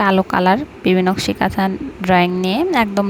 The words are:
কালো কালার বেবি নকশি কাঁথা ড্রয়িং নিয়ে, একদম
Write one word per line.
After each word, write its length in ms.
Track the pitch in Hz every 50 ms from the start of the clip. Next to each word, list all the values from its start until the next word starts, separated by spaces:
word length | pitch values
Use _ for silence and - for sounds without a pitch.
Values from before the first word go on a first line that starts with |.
কালো 220 | 214 196 190 190 185
কালার 360 | - - 185 180 185 190 233 294 - - - -
বেবি 200 | - 185 185 185 185
নকশি 240 | 190 - - - 202 -
কাঁথা 240 | - 190 190 - 190 190 190 - - 269 - - 196
ড্রয়িং 260 | 185 185 180 175 180 180 185 185
নিয়ে, 160 | 185 190 240 330 381 359 262 226
একদম 220 | 202 202 202 202